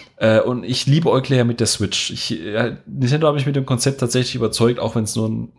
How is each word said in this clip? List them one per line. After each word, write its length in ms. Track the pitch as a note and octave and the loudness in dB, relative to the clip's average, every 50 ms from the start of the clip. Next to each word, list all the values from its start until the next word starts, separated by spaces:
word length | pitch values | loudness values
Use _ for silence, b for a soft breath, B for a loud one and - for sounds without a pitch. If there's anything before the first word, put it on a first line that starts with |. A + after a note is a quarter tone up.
| B B B | B B B
Äh, 240 | - - A2 A2 A2 | 0 2 4 4 4
und 240 | - A2 B2 A#2+ F2+ | 4 2 0 -4 -4
ich 220 | G2 C3 - - | -4 -4 -2 0
liebe 240 | C3+ C#3 E3 E3+ C3 | 2 2 2 4 4
Euclair 340 | G#2+ C3 C3 - C#3 B2+ A#2 | 2 2 2 2 2 2 2
mit 160 | A#2 A#2 - | 2 2 0
der 60 | A2+ | 0
Switch. 440 | - - - G#2 F2+ - - - - | 0 0 0 -2 -2 -2 -4 -4 -6
Ich, 300 | - - - - A2 E2 | -6 -6 -6 -6 -6 -6
äh, 360 | E2 G#2 G#2 A2 A#2+ A#2 - - - | -6 -4 -2 -2 -2 -2 -4 -8 -14
Nintendo 400 | - - C#3 B2+ B2 D3 D3+ D#3+ D3+ | -10 -6 -2 0 2 2 2 2 2
hat 60 | C#3+ | 2
mich 100 | D3 C3 | 2 0
mit 120 | D3 C#3+ | 0 0
dem 100 | C#3 C3 | -2 0
Konzept 340 | C3 C3 B2 - C#3 C3+ - | 0 0 0 0 0 0 0
tatsächlich 360 | B2+ A#2+ - B2+ B2 - - | -2 0 0 0 0 0 -2
überzeugt, 420 | B2+ A#2 G#2+ - - A2+ A#2+ A#2+ - | -2 -2 -2 0 2 2 2 2 2
auch 160 | - A2+ - | -2 -2 0
wenn's 180 | A#2 G#2+ G#2 - | -2 -2 -2 -2
nur 120 | A2+ A2 A2 | -2 -2 -2
ein, 240 | A2 A2+ A#2 - - | -2 -4 -6 -8 -12